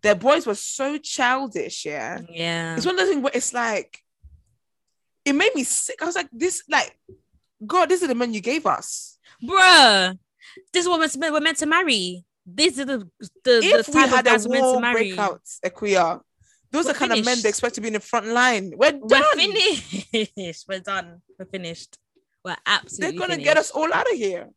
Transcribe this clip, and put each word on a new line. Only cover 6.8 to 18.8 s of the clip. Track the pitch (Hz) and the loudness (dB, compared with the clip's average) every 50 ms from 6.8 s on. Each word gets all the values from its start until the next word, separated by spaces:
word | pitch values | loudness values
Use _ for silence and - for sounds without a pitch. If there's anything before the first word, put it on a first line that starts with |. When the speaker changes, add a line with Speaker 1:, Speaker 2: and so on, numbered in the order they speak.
| - - _ _ _ - - _ _ _ _ _ _ _ _ _ 214 | -2 -2 _ _ _ -20 -20 _ _ _ _ _ _ _ _ _ -12
Speaker 1:
God, | 208 - 370 349 311 | -2 0 0 2 2
this | 359 359 349 | 2 0 0
is | 294 | -2
the | 254 | -2
men | 233 247 240 226 | -2 -2 -4 -4
you | 214 180 | -6 -4
gave | 226 269 320 - | -4 -4 -2 0
us." | 190 151 - - - - - - - _ _ _ _ - _ 233 | -2 -2 -2 -4 -10 -12 -14 -14 -16 _ _ _ _ -20 _ -10
Speaker 2:
Bruh, | 240 359 381 370 370 349 320 269 240 208 196 185 185 190 185 _ _ _ _ - - - 381 - _ - | -2 4 6 8 10 10 10 10 8 8 4 2 0 -4 -8 _ _ _ _ -20 -20 -20 -20 -20 _ -2
this | 359 349 | -2 0
is | 359 | 2
what | 359 320 | 0 0
we're | 320 302 - 269 | 0 -2 -2 -2
meant, | 311 320 294 | -4 0 0
we're | 311 | 0
meant | 294 320 320 - | 0 0 -2 -2
to | 311 | -2
marry. | 302 320 339 381 330 254 208 180 180 180 180 - _ _ _ _ | 0 0 0 2 2 0 0 -2 -4 -8 -10 -16 _ _ _ _
These | 185 175 202 302 381 262 240 | -16 -4 0 0 0 0 -2
are | 277 | -6
the, | 254 277 240 196 170 _ _ | -4 -6 -6 -6 -12 _ _
the, | - 180 _ _ _ | -20 -20 _ _ _
the | 254 247 233 214 | 2 2 4 4
Speaker 1:
If | 370 427 - 220 - | 4 4 4 2 2
we | 185 | 2
Speaker 2:
type | 302 277 262 | 2 4 4
of | 254 | 4
Speaker 1:
had | 254 247 | 4 4
a | 247 | 4
Speaker 2:
guys | 240 240 208 | 4 2 2
we're | 240 254 | 0 0
meant | 262 269 | 2 2
to | 254 254 | 2 2
Speaker 1:
war | 247 240 | 2 0
Speaker 2:
marry. | 240 247 226 220 196 185 | 0 0 0 -2 -2 -2
Speaker 1:
breakout, | 185 208 196 - - _ - - - - | -4 -4 -4 -4 -6 _ -20 -18 -8 -8
Akuya, | 185 180 - - 208 196 185 175 165 175 - _ _ _ _ _ _ _ _ _ _ | -8 -8 -6 -2 0 2 2 2 2 -2 -6 _ _ _ _ _ _ _ _ _ _
those | - 294 330 | -4 -2 -2
Speaker 2:
We're | 269 | -2
Speaker 1:
are | - | -2
kind | - 285 - - | -2 0 0 0
of | 220 | 0
men | 214 | 2
Speaker 2:
finished. | 247 254 247 202 | 0 -2 0 0
Speaker 1:
they | 214 | -2
expect | 208 - - 240 240 | -2 0 -4 -4 -4
to | - | -4
be | 208 | -8
in | 226 220 | -6 -6
the | 208 | -6
front | - - - 233 202 | -6 -2 -4 -4 -2
line. | 220 233 240 247 254 240 208 190 190 156 | 0 0 2 2 2 2 0 -4 -8 -2
We're | 175 | 2